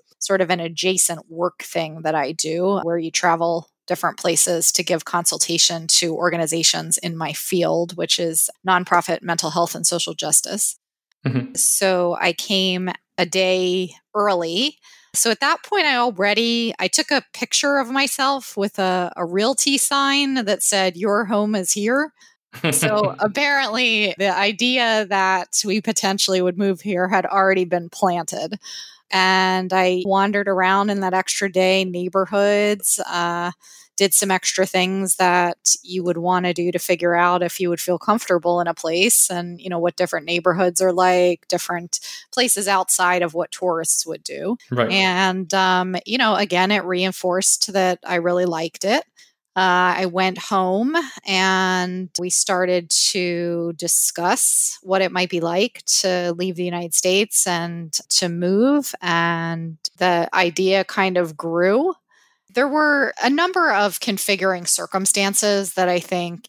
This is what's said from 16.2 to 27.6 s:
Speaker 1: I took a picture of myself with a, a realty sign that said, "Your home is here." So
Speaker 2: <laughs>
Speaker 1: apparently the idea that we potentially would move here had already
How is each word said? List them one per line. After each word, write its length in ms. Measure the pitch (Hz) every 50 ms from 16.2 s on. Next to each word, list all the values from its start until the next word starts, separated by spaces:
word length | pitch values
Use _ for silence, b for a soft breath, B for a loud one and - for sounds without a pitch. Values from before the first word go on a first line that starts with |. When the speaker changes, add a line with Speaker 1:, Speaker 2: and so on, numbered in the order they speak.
| 202 202 208 220 233 233 233 233 233 226 -
Speaker 1:
I 100 | - 185 185
took 200 | - - 302 -
a 140 | 294 254 - _ -
picture 440 | - 240 - - - 302 285 285
of 120 | 277 254 233
myself 680 | 262 269 269 - - - 269 277 277 269 - - -
with 200 | 202 196 208 -
a, 340 | - 190 185 180 180 180 170 -
a 100 | - 175
realty 520 | 170 180 196 214 262 262 - - 285 277
sign 680 | 262 - - 285 277 277 277 277 285 285 269 262 262 214
that 160 | 202 196 185
said, 360 | - - 208 190 190 185 180
"Your 280 | 175 208 208 202 214 226
home 300 | 190 226 202 214 214 214
is 160 | 196 180 -
here." 420 | - 208 202 226 254 285 311 311 _ b b b b b b _ - - - 156
So 440 | 147 - 165 135 127 208 208 190 -
Speaker 2:
<laughs> 40 | -
Speaker 1:
apparently 960 | 202 214 190 277 294 285 285 277 269 214 220 247 254 233 226 214 208 190 165
the 180 | 175 196 196 170
idea 720 | 185 202 202 196 170 240 247 254 254 240 226 220 214 208 180
that 520 | 202 190 190 190 190 180 180 - - - -
we 160 | 202 196 214
potentially 600 | - 226 214 - - 190 196 202 - - 190 185
would 160 | 180 180 175
move 240 | 185 202 196 185 170
here 260 | - 208 185 175 185
had 180 | 185 196 185 180
already 400 | - 196 196 190 190 190 185